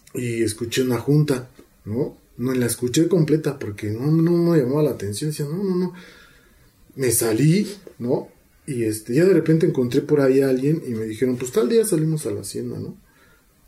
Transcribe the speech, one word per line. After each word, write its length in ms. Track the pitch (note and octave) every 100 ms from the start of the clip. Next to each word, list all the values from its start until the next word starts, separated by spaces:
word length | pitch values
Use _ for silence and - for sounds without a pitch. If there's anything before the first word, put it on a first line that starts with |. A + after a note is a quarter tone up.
| _
y 300 | - B2 A2+
escuché 400 | A2 - A#2 B2+
una 140 | B2+ A#2
junta, 500 | A#2 D3+ D3 B2+ B2 - - _ -
¿no? 320 | A2+ - - _ -
No, 160 | B2
la 120 | B2+ A#2+
escuché 420 | - B2 B2 E3
completa 500 | F#3+ D#3+ D#3 D#3 C3+
porque 320 | G#2+ G2 G#2
no, 220 | G#2+ C#3
no 200 | D#3+ E3
me 260 | E3+ E3+ E3
llamaba 240 | B2 C#3+
la 80 | D3+
atención. 400 | G#2 G2 G#2 D3+
Decía, 140 | D3+ C#3+
"No, 180 | E3+
no, 120 | G3+ F3+
no". 180 | F3+ - - - - - _ _ _ _ _ -
Me 160 | C3
salí, 560 | A2+ A2+ A2 D3 F#3 G3+ - - -
¿no? 300 | A#2+ D3+ - _ _ _ -
Y, 180 | B2
este, 300 | A2 G#2+ -
ya 120 | B2+ F3+
de 80 |
repente 320 | E3+ D#3 D#3+ E3+
encontré 360 | C3+ B2 C3
por 180 | C#3+ D3
ahí 200 | C3+ C3+
a 80 | C3+
alguien 320 | C3 C#3 D#3 C3
y 60 |
me 140 | A2+ A2
dijeron, 320 | A2 B2+ B2
"Pues 140 | B2+
tal 180 | G#3+ A#3
día 160 | A3+ G#3+
salimos 400 | D#3+ D#3 D#3 -
a 60 |
la 100 | G2+
hacienda, 360 | G2+ A#2 A#2+ A2
¿no?". 180 | G#2 - _ _ _ _ _ _